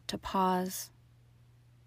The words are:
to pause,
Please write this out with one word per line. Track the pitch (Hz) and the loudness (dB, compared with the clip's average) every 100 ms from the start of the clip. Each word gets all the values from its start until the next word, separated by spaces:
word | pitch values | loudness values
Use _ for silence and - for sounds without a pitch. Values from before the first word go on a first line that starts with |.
| - | -10
to | - | -10
pause, | - 196 185 185 185 - - - - _ - - - - - - | -2 2 4 2 0 -6 -12 -16 -20 _ -20 -20 -20 -20 -20 -20